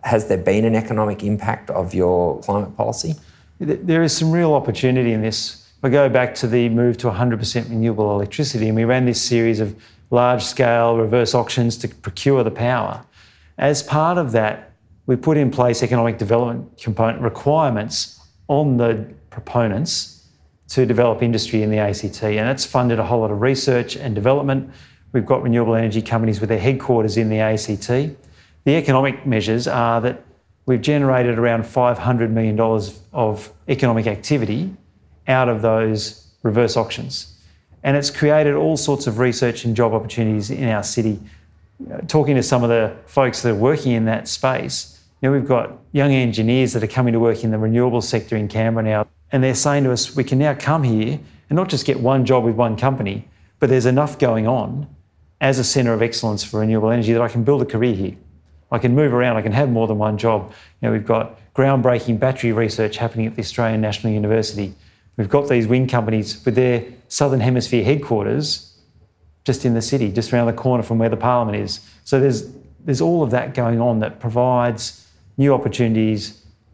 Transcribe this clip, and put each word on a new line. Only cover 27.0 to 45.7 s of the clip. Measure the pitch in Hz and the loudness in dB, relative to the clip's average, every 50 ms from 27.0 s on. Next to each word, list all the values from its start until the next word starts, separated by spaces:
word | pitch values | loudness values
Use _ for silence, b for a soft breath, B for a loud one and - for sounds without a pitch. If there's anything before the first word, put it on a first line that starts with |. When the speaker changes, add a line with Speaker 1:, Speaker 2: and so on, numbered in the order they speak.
| 107 104 95 | 2 2 0
Speaker 2:
in | 113 113 110 | 0 0 0
the | 110 110 | 0 0
A | 110 110 110 107 | 0 0 0 -2
C | - - 107 | -2 -4 -6
T. | 98 - - 123 131 147 156 147 - b b b b b b b b _ | -6 -2 -2 -2 0 -2 -4 -6 -12 b b b b b b b b _
The | 143 143 | 2 2
economic | 165 147 - 135 131 135 135 123 - - | 2 2 4 4 4 4 2 0 -2 -2
measures | 139 120 110 98 107 110 120 120 - | 0 0 0 2 0 0 0 0 -2
are | - 123 117 117 117 117 | 0 0 2 2 2 0
that | 110 123 - - - - _ _ _ _ _ _ _ | 0 -2 -4 -4 -10 -20 _ _ _ _ _ _ _
we've | - 127 113 | 0 0 0
generated | 101 147 147 147 139 135 131 127 123 123 117 113 | 2 2 2 2 2 2 2 2 2 2 2 2
around | 120 117 117 113 113 | 2 2 2 0 -2
five | - - 131 123 123 120 - | -2 0 2 2 2 2 0
hundred | - 123 123 117 117 113 113 | 0 0 0 2 0 0 0
million | 113 110 110 107 | 0 0 0 2
dollars | 110 113 113 113 107 98 98 - - - - - | 2 2 2 2 0 -2 -4 -10 -16 -20 -10 -4
of | 139 117 110 104 - - - - - _ - | -2 -2 -2 -2 -4 -8 -16 -20 -18 _ -4
economic | 139 131 139 123 113 113 110 | -2 0 2 2 2 2 0
activity | 113 104 98 - - 147 139 110 101 104 135 175 190 190 - - _ _ _ _ _ _ _ _ - | -2 -4 -4 -2 -2 0 0 0 -2 -2 -4 -4 -6 -8 -12 -18 _ _ _ _ _ _ _ _ 0
out | 131 131 127 120 | 2 2 2 2
of | 117 107 | 0 0
those | 104 113 110 113 113 110 110 107 - - - - - _ _ _ - | 0 2 2 2 2 0 -2 -2 -4 -8 -12 -16 -20 _ _ _ -4
reverse | 117 104 117 120 113 - | 0 2 2 2 2 0
auctions. | 120 110 - - 117 117 131 131 - - - b b b b b b b b b b - | -2 -2 -2 -6 -10 -10 -10 -10 -12 -12 -14 b b b b b b b b b b -2
And | 139 139 | 0 0
it's | 143 143 139 | 0 0 -2
created | - - 151 147 151 151 151 147 143 | -4 0 2 4 4 4 4 2 2
all | 147 156 156 160 | 2 0 0 0
sorts | 139 - - 143 139 - 123 | 0 0 -2 -2 -2 -2 -4
of | 107 113 | -2 0
research | 123 123 117 - 131 120 117 - - | 0 0 0 0 -2 -2 -2 -2 -4
and | 117 113 | -2 0
job | 117 123 113 110 | 2 2 2 2
opportunities | 110 110 117 - 120 113 110 107 107 101 104 | 0 -2 -4 -4 -2 0 0 0 0 -2 -4
in | - - 139 117 | -6 -4 -2 -2
our | 110 104 98 | -2 -2 -4
city. | - - 123 110 110 104 98 B B B B B B B _ _ _ _ _ | -4 -4 -2 0 0 -2 -4 B B B B B B B _ _ _ _ _
You | 269 - | -16 -12
know, | - - - | -12 -12 -8
talking | 160 - 156 139 139 143 | -2 0 2 2 2 2
to | 127 120 | 0 2
some | - 139 123 117 | 2 0 2 2
of | 117 | 2
the | 117 113 110 104 - - - | 2 2 2 0 -4 -8 -16
folks | - - 143 135 123 123 - - | -4 0 2 2 2 0 -2 -2
that | 120 | 0
are | 110 | 0
working | 101 110 131 156 143 - 131 120 | 2 2 2 0 0 0 -2 0
in | 113 113 | 0 0
that | 113 113 110 113 - | 0 -2 -2 -4 -8
space, | - - - 131 131 117 - 139 131 - - - - - _ _ _ _ | -8 -4 -2 -2 -2 -2 -4 -6 -8 -10 -10 -12 -18 -20 _ _ _ _
you | - 131 | -2 0
know, | 139 | 0
we've | 139 131 139 | 0 0 0
got | 131 117 110 - | 0 0 0 -2